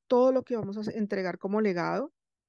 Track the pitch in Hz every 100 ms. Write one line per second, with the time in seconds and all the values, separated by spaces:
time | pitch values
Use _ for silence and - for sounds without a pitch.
0 | - 247 254 262 247 233 196 208 214 226
1 | 208 196 185 175 190 208 214 175 165 180
2 | 294 _ _ _